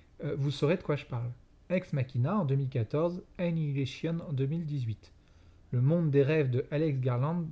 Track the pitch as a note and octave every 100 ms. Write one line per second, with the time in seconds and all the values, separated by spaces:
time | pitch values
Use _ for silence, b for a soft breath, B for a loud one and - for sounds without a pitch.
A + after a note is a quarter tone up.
0 | B - C#3+ - C#3+ C3+ D3 F3+ - D3
1 | - B2 A#2+ - - - - F3+ F3+ C#3+
2 | B2+ A#2+ C#3 G#3 D3 C#3 C3+ B2+ G#2+ D3
3 | F3 F3+ - - F3 E3 D3+ C#3 C3+ -
4 | D#3+ E3 F3 C3+ C3+ E3 D#3 C#3+ A#2 G#2
5 | - - b b b b - B2 C3+ E3+
6 | D#3+ C#3 C#3 D#3 C3 B2 - D3+ D#3+ C3+
7 | B2+ A#2+ C#3+ F3 D#3+